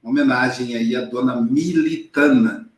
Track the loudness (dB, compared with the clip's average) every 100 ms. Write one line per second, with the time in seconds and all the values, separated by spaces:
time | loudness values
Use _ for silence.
0 | -2 0 2 2 0 -2 -6 -2 -2 -2
1 | -4 -2 -2 0 0 0 0 0 0 -4
2 | -6 2 4 4 2 -2 -16